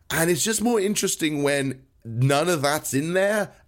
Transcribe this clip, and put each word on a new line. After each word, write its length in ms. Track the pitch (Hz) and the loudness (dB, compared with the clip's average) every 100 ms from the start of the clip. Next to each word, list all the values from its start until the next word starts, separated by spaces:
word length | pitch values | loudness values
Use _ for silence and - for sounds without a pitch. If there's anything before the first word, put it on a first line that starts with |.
| - | -6
And 180 | 151 165 | 0 0
it's 140 | 165 | 2
just 180 | 175 147 | 0 0
more 180 | 233 226 | 0 0
interesting 600 | 196 202 190 - 156 147 | 0 0 -2 -2 -2 0
when 400 | 139 139 135 127 - _ 117 | 0 0 -2 -6 -14 _ -8
none 440 | 113 131 143 175 | 0 2 4 2
of 120 | 160 | 2
that's 320 | 139 151 - | 0 0 -2
in 200 | 135 160 | -2 0
there 380 | 185 196 214 180 - | 0 0 0 -4 -8